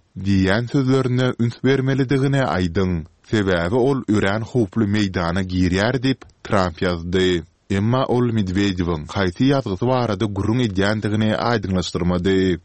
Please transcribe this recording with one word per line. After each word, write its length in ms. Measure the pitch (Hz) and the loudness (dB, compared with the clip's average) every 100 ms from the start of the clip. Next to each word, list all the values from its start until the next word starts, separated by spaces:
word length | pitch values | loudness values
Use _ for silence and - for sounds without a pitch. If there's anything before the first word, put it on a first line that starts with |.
| - - 98 | -10 -8 0
diýen 380 | 98 92 104 120 | 2 4 2 0
sözlerine 560 | 147 127 131 127 123 127 - | -2 2 2 2 0 0 0
üns 140 | 117 - | -4 0
bermelidigine 800 | 131 135 131 131 131 139 139 139 120 85 | 0 0 0 0 0 0 2 0 0 0
aýdyň. 340 | 90 85 92 85 76 _ _ | 0 0 0 -2 -6 _ _
"Sebäbi 460 | 110 95 87 87 123 127 | 0 2 0 0 0 2
ol 100 | 135 - 104 | 0 0 2
ören 260 | 95 107 113 | 2 -2 -2
howply 360 | 127 104 113 104 | -2 0 0 0
meýdana 480 | 107 101 92 85 90 92 | 2 0 0 -2 -2 -2
girýär" 420 | 90 90 92 110 131 | 0 2 2 0 0
diýip 160 | 131 127 - _ - | -2 -4 -8 _ -2
Trump 300 | 104 90 82 | 0 0 -2
ýazdy. 600 | 92 87 87 92 92 87 80 _ _ | -4 -2 -2 0 2 0 -4 _ _
Emma 320 | 98 107 127 131 | -2 0 0 0
ol 240 | 123 123 | 0 0
Medvedewiň 680 | 110 92 92 101 90 87 80 76 | 0 0 0 0 0 -2 -2 -4
haýsy 280 | 101 95 - 131 | -2 -2 2 2
ýazgysy 320 | 139 117 92 123 | 2 -2 -2 0
barada 340 | 127 117 95 107 98 | 0 0 -2 -4 -2
gurrun 240 | 95 123 120 | -2 0 0
edýändigini 680 | 95 98 107 104 107 110 104 | 0 0 0 -2 0 0 0
aýdyňlaşdyrmady. 1200 | 117 117 92 92 87 - 87 90 92 95 95 85 | 0 0 0 -2 -2 -2 0 0 2 2 2 0